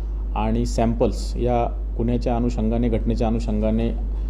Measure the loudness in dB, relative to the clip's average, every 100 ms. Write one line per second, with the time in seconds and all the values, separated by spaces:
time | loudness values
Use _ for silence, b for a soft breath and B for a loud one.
0 | B B -2 -2 0 0 0 2 2 2
1 | 0 0 -2 -2 0 2 0 -2 -4 -2
2 | 0 0 0 0 0 0 0 2 2 2
3 | 0 0 0 0 0 0 2 2 0 -2
4 | -2 B B